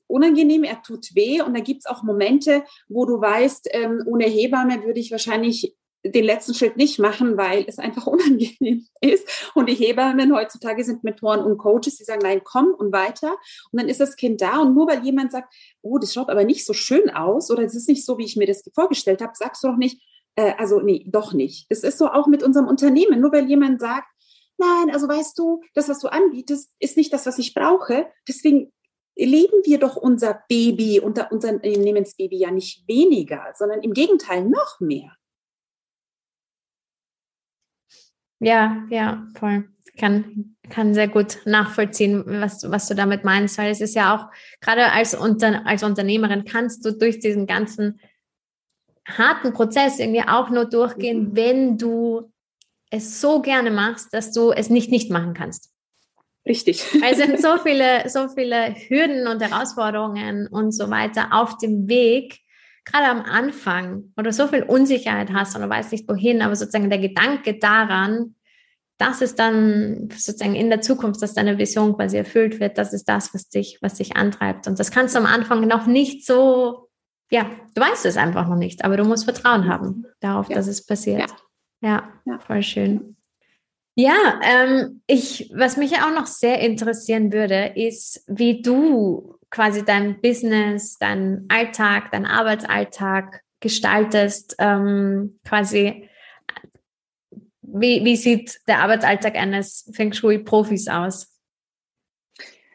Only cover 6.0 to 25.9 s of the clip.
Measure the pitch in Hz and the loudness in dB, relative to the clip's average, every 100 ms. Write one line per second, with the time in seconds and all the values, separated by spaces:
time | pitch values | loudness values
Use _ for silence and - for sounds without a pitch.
6 | 196 240 220 320 - 233 226 233 285 - | -2 2 2 0 -2 -2 0 2 0 2
7 | 208 208 247 196 190 196 196 - 233 240 | 0 2 0 0 0 -2 -4 -8 -10 -6
8 | - 339 311 233 226 - 233 233 - - | -2 2 4 2 0 -2 -2 -2 -6 0
9 | 285 392 - - - 302 240 240 226 240 | 2 2 -2 -14 -4 0 0 2 2 2
10 | 262 262 269 269 214 - 233 220 240 220 | 2 4 4 2 0 -8 -8 -4 -4 -4
11 | 220 208 214 214 208 208 208 233 277 - | -6 -4 -2 0 0 0 2 2 0 -8
12 | 214 220 196 196 - 247 339 - 208 196 | -8 -4 0 -2 -2 2 2 2 -2 0
13 | 190 - 311 392 - - - 240 240 269 | -2 -4 -6 -6 -12 -20 -8 -4 -2 0
14 | 277 - 247 208 190 269 277 262 320 262 | -2 0 -4 -2 0 2 4 4 4 2
15 | 262 269 262 254 247 _ _ _ 208 254 | 0 -2 -2 -6 -14 _ _ _ -4 -4
16 | 202 - 151 202 208 392 - 202 - 285 | -2 -6 -2 2 2 0 -2 -4 0 2
17 | 415 156 170 254 - 240 226 233 233 277 | 2 0 0 0 0 -2 -2 -4 0 0
18 | - 233 214 220 202 196 - - 359 294 | 0 -6 -4 -2 0 -2 -4 0 0 0
19 | 202 190 233 - 240 - 262 240 254 - | 0 -2 -2 -8 -10 -4 -2 0 -2 -4
20 | _ _ _ - 208 - 208 202 202 175 | _ _ _ -2 0 0 0 2 2 0
21 | - - - 135 135 - - 220 285 - | 0 -4 -2 -2 -2 -6 -6 -4 -2 0
22 | 294 277 294 285 277 277 233 269 277 269 | 2 4 4 4 4 4 4 4 4 6
23 | 415 240 285 294 262 285 277 240 233 262 | 6 6 4 4 4 4 4 0 -2 -6
24 | - _ _ _ _ - 359 349 330 277 | -10 _ _ _ _ 0 2 4 2 0
25 | 285 294 302 - 330 330 - 294 285 | 0 -2 -2 -2 -2 -2 -4 -4 -2